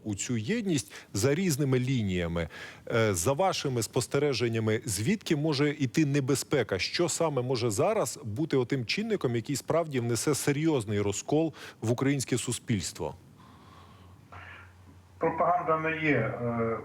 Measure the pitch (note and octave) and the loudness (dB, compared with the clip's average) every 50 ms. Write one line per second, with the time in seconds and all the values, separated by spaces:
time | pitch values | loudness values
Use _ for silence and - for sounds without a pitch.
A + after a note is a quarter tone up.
0 | - A2 G2+ - - - B2 A2+ G#2 B2 G#3+ B3 G#3 G3 E3 C3+ - - - - | -6 -6 -4 -4 -4 -4 -2 -2 -2 -2 -2 -2 0 0 0 0 -2 -4 -12 -20
1 | - - - G2+ G#2 C3+ D3 E3+ G3 F3+ C#3+ B2 D3+ C3+ C3 B2+ B2 B2+ C#3 B2 | -12 -6 -2 2 2 2 4 4 2 2 2 2 2 2 2 2 2 2 0 0
2 | G#2 F#2+ F#2 F2+ E2+ E2+ E2+ E2+ E2+ - - - - - - - - - A#2 A#2 | 0 0 0 0 0 0 0 -2 -4 -4 -6 -12 -16 -16 -16 -14 -6 -2 2 2
3 | A2+ G#2+ G2 E2+ E2+ B2 C#3 C#3+ F#3+ F#3 - - - C#3+ B2+ A#2+ G#2+ - - C3 | 4 4 2 2 2 0 2 2 2 2 0 0 -2 -2 -2 -2 -2 -2 -2 -2
4 | A#2+ - - C#3+ D3 D3 C3+ - B2 A#2 A2+ A2+ A2 A2 A2 A2+ - A#2 F#2+ F2+ | -2 0 0 0 2 2 0 0 0 0 0 0 2 2 0 0 -2 -4 -4 -2
5 | G#2+ D3+ A3 G#3 - - D#3+ C#3+ D3 D#3+ D3+ B2+ D3 D3 C#3+ - C#3 A#2+ - E3 | 0 0 0 0 0 0 0 0 0 0 0 2 2 0 0 0 -2 0 2 2
6 | D#3 C#3 C#3 D3 C3 B2+ C#3+ B2+ - - - C#3 A2 - G2 F#2 - - - - | 2 2 2 0 2 2 0 0 0 0 0 0 2 2 0 -2 -2 -2 0 0
7 | E3+ - - - E3+ D#3+ D3+ B2+ B2 B2+ C3+ A2+ A#2 A#2+ G2+ G#2 D3+ G3 A3+ G#3 | 0 0 2 0 0 0 0 0 0 0 0 0 0 0 2 2 2 2 2 0
8 | D#3 B2+ - - - A2 G2+ B2 E3 D#3 - C3+ B2 - C#3+ C3+ A#2 - - G3 | -2 -2 -4 -8 -8 -6 -4 -4 -2 0 2 2 2 2 0 -2 -2 -2 -2 -2
9 | A3 A#3 G#3+ F3+ - C3 A#2 A#2+ A2+ - C#3+ B2 - - D3 E3 E3+ D#3 C#3 B2 | -2 -2 -2 0 0 0 0 -2 -2 -2 -4 -4 -2 0 0 0 0 0 -2 -2
10 | A#2 A#2+ A#2+ A2 - D#3 C#3+ - - D3 C#3+ C#3+ D#3+ E3 D#3 C3 G2+ G#2 G#2+ G2+ | 0 0 0 0 2 0 0 2 2 0 0 2 2 2 2 2 0 0 0 0
11 | G2+ G2+ G2 - - - D3 D3+ E3 D#3+ - - - - - - - A2 B2 - | 0 0 -2 -4 -2 0 0 2 2 0 -4 -8 -16 -18 -12 -4 0 0 2 2
12 | C3+ C3+ C#3+ C#3 A#2+ - C3 A#2 - - A#2+ - - - A#2 F#2+ D#2+ - - - | 2 2 2 0 0 -2 -2 -2 -2 -2 -6 -4 -2 -2 -2 -2 -2 -4 -6 -6
13 | E2+ D2 - - - - - - - - - - - - - - - - - - | -8 -8 -8 -10 -18 -20 -20 -20 -20 -20 -20 -20 -20 -20 -20 -20 -20 -20 -20 -20
14 | - - - - - - - - - - - - - - - - - - - - | -20 -20 -20 -20 -20 -20 -20 -18 -18 -18 -18 -20 -20 -20 -20 -20 -20 -20 -20 -20
15 | - - - - E3 D#3+ D#3+ - E3+ E3+ F3 F3 - D#3+ D#3+ D#3 D#3 D#3+ D#3+ D#3 | -20 -20 -6 -2 -2 0 2 2 2 4 4 2 2 0 0 0 0 -2 -2 0
16 | D#3 D3+ C#3 A#2+ A2+ G#2+ - - A#2+ A#2 A#2 A#2 A2+ A2+ A2+ A2 - | 0 2 2 2 2 0 -2 -4 -2 -2 -2 0 0 0 -2 -4 -4